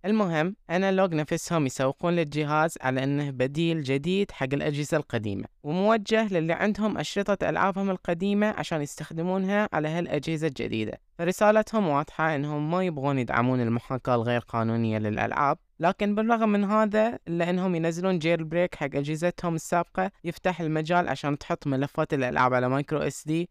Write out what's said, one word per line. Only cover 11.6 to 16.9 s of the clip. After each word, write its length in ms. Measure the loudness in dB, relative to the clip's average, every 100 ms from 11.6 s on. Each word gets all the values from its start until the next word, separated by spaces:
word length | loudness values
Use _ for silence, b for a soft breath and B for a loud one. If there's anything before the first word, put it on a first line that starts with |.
| 2 0 2
واضحة 460 | 0 -2 -2 -2
إنهم 360 | 0 -2 -2 -2
ما 140 | 0
يبغون 340 | -2 -2 -2 0
يدعمون 420 | 0 2 2 2
المحاكاة 540 | 0 -2 -2 -6 0
الغير 260 | 0 2 -2
قانونية 580 | -2 -2 0 0 0 0
للألعاب، 600 | -2 -2 -2 0 0 -2 _ _
لكن 340 | -2 0 0
بالرغم 340 | 0 2 2 4
من 160 | 2
هذا 540 | 2 2 2